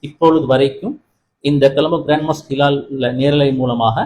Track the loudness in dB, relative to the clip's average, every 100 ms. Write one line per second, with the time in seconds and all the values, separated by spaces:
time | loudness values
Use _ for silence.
0 | -20 0 2 2 2 2 0 -2 -10 -12
1 | _ _ _ _ -2 2 2 2 -2 -2
2 | 0 -2 -2 -6 -6 0 0 0 -4 -4
3 | -4 0 0 2 2 0 -2 0 0 0